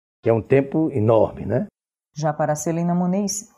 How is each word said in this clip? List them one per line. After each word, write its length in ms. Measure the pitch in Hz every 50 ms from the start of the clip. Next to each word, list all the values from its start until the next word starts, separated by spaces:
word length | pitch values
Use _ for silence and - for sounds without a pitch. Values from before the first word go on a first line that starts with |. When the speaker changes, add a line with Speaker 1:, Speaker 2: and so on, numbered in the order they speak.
| _ _ _ _ _
Speaker 1:
que 60 | 113
é 40 | 117
um 80 | 110
tempo 480 | - - 131 139 135 - - 160 160 151
enorme, 540 | 139 117 107 110 117 110 90 - - - -
né? 220 | - 107 151 214 202 _ _ _ _ _ _ _ _ _
Speaker 2:
Já 160 | 151 156 156
para 240 | 147 - 156 147 151
Celina 400 | 147 - 175 160 165 170 175 175
Muniz, 580 | 175 180 180 185 202 208 196 - - - - _